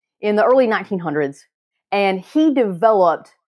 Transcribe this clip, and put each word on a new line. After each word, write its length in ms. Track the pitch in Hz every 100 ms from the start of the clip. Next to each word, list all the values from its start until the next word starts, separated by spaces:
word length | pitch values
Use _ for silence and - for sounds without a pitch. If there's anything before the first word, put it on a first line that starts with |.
| _ _
in 140 | 208 208
the 100 | -
early 220 | 262 240
nineteen 320 | 196 190 190
hundreds, 460 | 170 147 143 139 _ _ _ _ _
and 300 | 202 196 190
he 320 | - 302 311
developed 800 | 269 214 170 220 208 175 147 - _